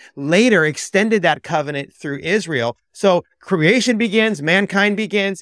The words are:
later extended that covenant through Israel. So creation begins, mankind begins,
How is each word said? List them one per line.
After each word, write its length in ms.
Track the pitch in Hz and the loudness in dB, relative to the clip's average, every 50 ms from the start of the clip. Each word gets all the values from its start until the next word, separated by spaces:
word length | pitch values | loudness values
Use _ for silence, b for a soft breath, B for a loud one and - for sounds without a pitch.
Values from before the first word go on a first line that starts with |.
| B B B | B B B
later 480 | 139 139 147 170 202 240 254 220 170 156 | -8 -2 2 2 4 4 4 4 4 2
extended 600 | 151 147 - - - - 190 214 220 226 208 165 | 0 -2 -6 -6 -2 0 0 2 2 0 0 2
that 180 | 165 139 101 | 0 0 -2
covenant 500 | - - 170 156 139 147 151 139 139 - | -4 -4 -4 -2 -2 -4 -6 -8 -8 -10
through 280 | _ _ - 147 139 139 | _ _ -10 -8 -8 -6
Israel. 580 | 147 160 196 220 170 165 151 123 113 120 - _ _ _ _ | -4 -2 -2 -2 -2 -4 -4 -2 -2 -4 -4 _ _ _ _
So 300 | - - 196 180 175 - _ _ _ | 0 2 2 2 2 0 _ _ _
creation 580 | _ - 190 165 151 170 240 254 - 247 233 | _ -4 0 2 4 4 4 4 2 0 0
begins, 460 | 208 233 208 190 220 220 220 208 147 131 | 0 0 0 0 0 0 0 -2 -2 -2
mankind 520 | 156 175 196 202 - 190 196 202 208 202 | 0 0 0 0 0 0 0 0 0 0
begins, 460 | 196 220 180 196 208 196 196 190 - | -2 -4 -2 -2 -2 -2 -4 -6 -8